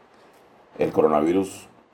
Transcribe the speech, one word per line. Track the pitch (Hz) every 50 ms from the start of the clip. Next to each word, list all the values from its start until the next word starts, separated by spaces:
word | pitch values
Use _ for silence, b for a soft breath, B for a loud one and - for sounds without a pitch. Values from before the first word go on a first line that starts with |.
| _ _ b b b b b b b b b _ _ _ -
el | - 82 80
coronavirus | 80 - 78 76 76 76 78 82 90 98 95 - - - - - - - _ _